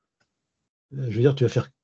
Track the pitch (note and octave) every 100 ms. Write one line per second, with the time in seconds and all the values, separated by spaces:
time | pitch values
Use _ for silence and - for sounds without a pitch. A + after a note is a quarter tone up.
0 | _ _ _ _ _ _ _ _ _ C3+
1 | B2+ G#2+ C3 C3+ A#2+ B2 - _